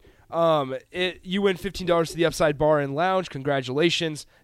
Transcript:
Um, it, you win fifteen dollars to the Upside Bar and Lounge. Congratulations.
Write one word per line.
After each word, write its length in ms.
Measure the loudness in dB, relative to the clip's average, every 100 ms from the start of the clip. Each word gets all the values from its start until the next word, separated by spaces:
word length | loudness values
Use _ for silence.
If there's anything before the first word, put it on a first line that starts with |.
| -14 -20 _
Um, 440 | 0 2 2 0 -6 -10
it, 280 | -4 -4 -6
you 180 | -6 0
win 120 | 2 0
fifteen 280 | -4 -6 0
dollars 220 | 2 0
to 60 | 0
the 80 | -2
Upside 320 | 2 0 2
Bar 220 | 2 2
and 140 | 2 -2
Lounge. 340 | 0 0 -2
Congratulations. 960 | -6 -2 -2 -2 2 2 2 -2 -6 -14 _